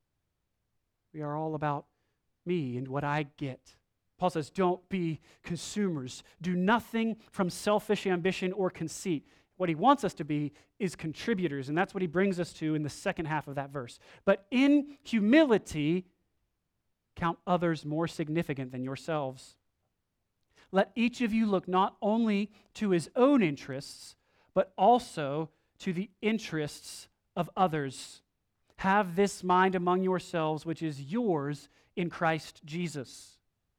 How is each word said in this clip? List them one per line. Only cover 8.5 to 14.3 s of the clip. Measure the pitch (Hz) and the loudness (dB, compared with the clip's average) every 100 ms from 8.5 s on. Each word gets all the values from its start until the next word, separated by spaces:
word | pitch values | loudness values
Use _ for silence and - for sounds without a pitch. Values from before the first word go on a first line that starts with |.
or | 190 185 | -2 -2
conceit." | - 160 - 196 151 - _ _ - | -2 -8 -6 -4 -4 -4 _ _ -4
What | 180 | -2
he | 156 | 2
wants | 226 277 | 4 4
us | 185 | 2
to | - | -4
be | 151 151 147 - _ - | -4 -2 -2 -8 _ -6
is | 190 - | -6 -4
contributors, | 160 - - 214 175 139 131 | -8 -6 -2 0 0 -2 -2
and | 156 | 0
that's | 190 | 0
what | 196 | 0
he | 185 | -2
brings | 160 202 175 | 2 2 0
us | 165 | -4
to | - 156 | -4 -2
in | 156 | -2
the | 147 | -4
second | - 202 180 160 | -6 -6 -4 -2
half | 156 139 | -4 -4
of | |
that | 139 139 | -8 -6
verse. | 139 120 - - - | -8 -10 -14 -20 -6
"But | - | 0